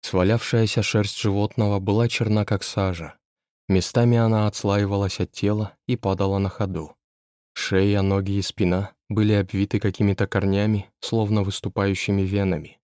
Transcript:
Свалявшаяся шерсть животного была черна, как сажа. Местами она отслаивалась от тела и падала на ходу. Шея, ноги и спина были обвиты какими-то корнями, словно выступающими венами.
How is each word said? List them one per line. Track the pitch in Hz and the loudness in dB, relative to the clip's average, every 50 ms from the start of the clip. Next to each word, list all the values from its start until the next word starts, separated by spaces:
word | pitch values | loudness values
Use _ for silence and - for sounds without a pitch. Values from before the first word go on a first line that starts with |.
Свалявшаяся | - - - 92 90 98 110 117 - - - 117 113 107 - - 104 | -10 -2 0 2 2 2 2 0 -2 0 0 2 2 2 0 -2 -2
шерсть | - - 107 104 104 - - | 0 0 0 0 0 -4 -4
животного | - 107 98 101 104 107 - - 107 104 101 98 | -2 0 0 0 -2 -2 0 0 0 0 0 0
была | 95 98 101 110 117 | 0 0 2 2 2
черна, | 117 - - 117 107 107 107 104 | 0 0 -2 0 0 2 0 2
как | - 107 95 - | 0 -2 -4 -4
сажа. | - - - 98 95 90 82 82 76 - _ _ _ _ _ _ _ _ _ _ | -4 -2 -2 -2 -2 -2 -4 -10 -14 -16 _ _ _ _ _ _ _ _ _ _
Местами | - 98 95 87 - - 123 120 120 120 | 0 2 2 2 2 0 2 4 4 4
она | 117 117 113 110 107 107 | 4 4 4 2 2 2
отслаивалась | 104 - - - 104 98 104 104 98 101 98 101 95 - - | 0 -2 -2 -2 0 2 2 2 2 0 0 0 -2 -2 -4
от | 90 - | -6 -6
тела | _ - - 101 107 107 107 101 - _ _ | _ -2 -2 0 0 0 -4 -6 -8 _ _
и | - 127 | -6 -6
падала | 120 - 98 95 92 101 95 98 | -2 0 -2 0 0 0 0 0
на | 98 98 95 | 0 -2 -2
ходу. | - - 107 95 92 85 78 76 - _ _ _ _ _ _ _ _ _ _ _ _ | -2 -4 -6 -4 -4 -8 -8 -10 -16 _ _ _ _ _ _ _ _ _ _ _ _
Шея, | - - - 101 95 95 101 101 101 | -10 -6 0 2 2 2 2 2 2
ноги | 98 98 98 98 98 98 98 | 2 2 0 0 0 -2 -2
и | 101 | -4
спина | 92 - - - 104 90 90 92 101 - _ _ _ _ | -4 -4 -2 0 0 2 2 0 -2 -4 _ _ _ _
были | 107 104 107 107 107 | 0 2 2 4 2
обвиты | 104 98 90 - 98 101 101 - 104 | 2 0 -2 -2 -2 -2 0 -2 -2
какими-то | - 104 95 - 104 101 98 - 104 | -2 -2 0 2 2 2 2 0 -2
корнями, | 95 - 98 92 98 98 101 104 107 107 104 95 _ _ _ | 0 0 0 0 2 0 2 2 0 0 -2 -2 _ _ _
словно | - - - 113 110 101 110 107 98 | -8 -2 -2 0 0 2 0 0 0
выступающими | 98 98 - - 98 - - 98 101 98 - - - 101 98 | -2 -4 -6 -8 -6 -4 0 0 0 0 -2 0 0 0 0
венами. | 98 92 98 101 98 95 90 78 78 - - _ _ _ | 0 0 0 0 0 0 -2 -2 -6 -10 -20 _ _ _